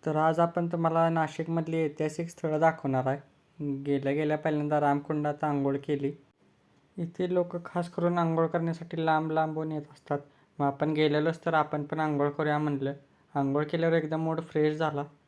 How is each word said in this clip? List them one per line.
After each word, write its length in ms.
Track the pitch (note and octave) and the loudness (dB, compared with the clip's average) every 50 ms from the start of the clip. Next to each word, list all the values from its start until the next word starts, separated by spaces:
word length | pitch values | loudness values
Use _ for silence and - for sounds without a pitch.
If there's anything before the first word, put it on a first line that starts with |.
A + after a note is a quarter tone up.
| - | -4
तर 100 | D#3+ D3+ | -2 0
आज 240 | D#3 D#3 D#3+ D#3+ E3 | 2 2 2 4 4
आपण 260 | E3+ E3+ E3+ F3 E3+ | 2 2 2 -2 -2
तुम्हाला 420 | E3+ E3+ E3 E3 D#3+ D#3+ E3 E3 E3 | -2 -2 0 0 2 2 4 2 2
नाशिकमधली 760 | E3 E3 D#3+ D#3 - - D#3+ D#3+ E3 E3 D#3+ D#3+ D#3+ D#3+ D#3+ | 2 0 0 -2 -2 -6 -4 -2 -2 -2 -2 0 0 0 0
ऐतिहासिक 440 | D3+ D3+ - D#3 D#3 D#3 - E3 E3+ | -2 -2 -2 -4 -4 -2 -4 -8 -8
स्थळं 320 | - - - D#3 D#3 D3+ | -8 -6 -4 -2 0 4
दाखवणार 460 | D#3+ D#3+ D#3+ - - C#3 C3+ C3 B2+ | 4 4 2 2 -2 0 0 0 0
आहे. 120 | C3 C3+ C#3+ - - _ _ _ _ _ - D3 C#3+ C#3 C3+ | 0 -2 -4 -6 -16 _ _ _ _ _ -8 -6 -6 -4 -4
गेल्या 300 | C#3 C#3+ C#3+ C#3 C#3 C3+ | -2 -2 -2 0 0 -2
गेल्या 260 | C#3 D3+ D#3 D3+ D#3 D3+ | -2 0 0 0 0 0
पहिल्यांदा 420 | D3+ D#3+ D3+ D3+ D3 D3 D3+ D3 | 0 -2 -2 0 0 0 2 2
रामकुंडात 640 | D3 C#3+ C#3+ C#3+ C#3+ - D#3 D3+ D3 D3 D3 D3 - | 4 2 2 0 0 -2 -4 -2 0 -2 -2 -2 -2
आंघोळ 320 | D3+ C#3+ C#3+ C#3 C#3 C#3 | -2 0 0 0 0 0
केली. 360 | C#3 C#3 - D3 C#3 C#3 C#3 C#3 - - _ _ _ _ _ _ _ _ _ _ _ _ _ _ - | -2 -2 -2 -2 -2 -2 -4 -6 -6 -18 _ _ _ _ _ _ _ _ _ _ _ _ _ _ -8
इथे 360 | F3 E3+ F3 - F#3 F3 F3+ | -8 -8 -4 -6 -4 0 0
लोक 300 | F3+ F3 F3 F3+ F3 F3 | 0 0 0 -4 -10 -10
खास 260 | - - F3 E3+ E3+ | -4 -4 -4 -4 -4
करून 280 | - - E3+ F3 F3 F3 | -4 0 0 2 2 2
आंघोळ 280 | E3+ E3 E3 D#3+ E3 | 2 2 2 2 2
करण्यासाठी 600 | D#3+ E3 F3 E3 E3 E3 E3 E3+ - - D#3+ D#3+ | 2 2 0 0 0 -2 -4 -8 -8 -6 -2 2
लांब 260 | D#3+ D#3+ D#3 D#3+ D#3 | 2 2 2 2 0
लांबून 400 | D#3 D#3 D#3+ D#3 D#3 D#3 D#3 D#3 | 0 0 0 0 -2 -4 -4 -4
येत 100 | D#3 D3+ | -4 -6
असतात. 360 | D3 - - - _ - D3 C#3+ C#3+ - _ _ _ _ _ - | -8 -10 -18 -20 _ -4 -4 -4 -4 -10 _ _ _ _ _ 0
मग 80 | C#3+ | 0
आपण 240 | C#3 C3+ C#3 D3+ D#3 | 0 0 0 0 0
गेलेलोच 500 | D#3 D3+ D#3 D3+ D3 D3+ D3+ E3 D#3+ E3 - | 2 2 2 4 4 2 2 0 -2 -2 -2
तर 80 | E3+ D#3+ | 0 2
आपण 280 | D#3 D3 D3 - D3+ | 2 2 2 -2 -6
पण 180 | D3 D3 - D#3 | -4 -4 -4 -2
आंघोळ 300 | D#3 D3+ D3+ C#3+ C#3+ D3 | -2 0 0 2 0 0
करूया 280 | C#3+ - D#3 D3+ D3 D3 | 0 0 0 0 0 0
म्हणलं. 340 | D3+ D3+ C#3+ C3+ C3+ C3+ C#3 C#3 - _ _ _ _ _ - | 0 0 -2 -2 -2 -4 -6 -6 -14 _ _ _ _ _ -2
आंघोळ 300 | C#3+ C#3 C#3 C#3 D3 D3+ | -2 0 2 2 0 0
केल्यावर 300 | D3+ E3+ E3 E3 E3 E3 | 0 0 0 2 2 2
एकदम 260 | E3 D#3+ D#3 D#3 D#3+ | 2 2 0 -2 -2
मूड 200 | D#3+ D#3+ D#3+ D#3+ | 0 0 -2 -2
फ्रेश 360 | E3 - - D#3 D3+ D#3 D3+ | -4 -4 0 2 2 2 2
झाला. 280 | D3+ D#3+ D#3 D3 C#3+ C#3+ D3 - _ _ | 2 -2 -2 0 -2 -6 -6 -10 _ _